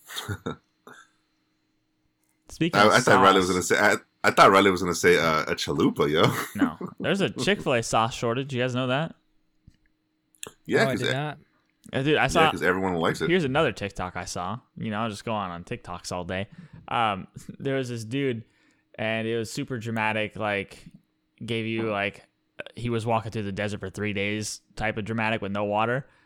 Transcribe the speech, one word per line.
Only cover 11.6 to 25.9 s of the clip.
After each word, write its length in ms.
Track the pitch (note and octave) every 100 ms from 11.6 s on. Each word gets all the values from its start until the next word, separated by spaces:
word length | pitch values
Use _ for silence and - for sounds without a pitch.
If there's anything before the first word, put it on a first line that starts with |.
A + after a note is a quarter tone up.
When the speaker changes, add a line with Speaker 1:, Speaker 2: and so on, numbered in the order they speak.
| _ _ -
Speaker 2:
Uh, 80 | B2
dude, 140 | C#3 C3
I 100 | A#2+
saw 140 | E3+
Speaker 1:
yeah, 80 | D#3+
'cause 100 | F2
everyone 320 | E2+ F#2 F#2+ F2
likes 260 | F2 -
it. 80 | D#2+
Speaker 2:
Here's 140 | F#3 C3+
another 260 | C#3 D3+
TikTok 440 | - G2+ - F#2 F2+
I 80 | F2+
saw. 340 | F#2+ F2+ A#2+ _ -
You 140 | A2+
know, 100 | G#2+
I'll 80 | A2+
just 160 | G2 -
go 80 |
on, 180 | A2 F#2+
on 120 | E2+
TikToks 480 | F2 - - F2 -
all 120 | F2+
day. 240 | F2 F#2 G2 - - - -
Um, 400 | A#2+ A2 F#2+ - -
<laughs> 160 | - -
there 160 | C3+ C3+
was 140 | B2
this 140 | A#2
dude, 400 | A2 C3+ C#3 A2+ - _ _ _ _ -
and 320 | A2 A2+ A2+
it 100 | A#2
was 140 | G#2+
super 260 | - C3+ B2+
dramatic. 580 | A2+ A2+ A2 A2 G#2+ -
Like, 480 | G#2+ G2+ G2 - - - _ _ _ - A2+
gave 200 | A2+ A2
you, 220 | A2+ A2+
like, 360 | G2+ G2+ - - _ _ - - -
he 140 | A#2+
was 160 | A#2 A2+
walking 260 | A2+ G#2+
through 120 | A2
the 80 | G2+
desert 280 | F#2+ G#2 G2+
for 100 | F#2+
three 220 | F#2 G#2
days 480 | G2+ G2+ G#2+ G#2 - _ -
type 220 | A2 A2
of 80 | G#2
dramatic 340 | A2+ A2 A2+
with 100 | G2
no 120 | G2+ G#2
water, 420 | G#2 A2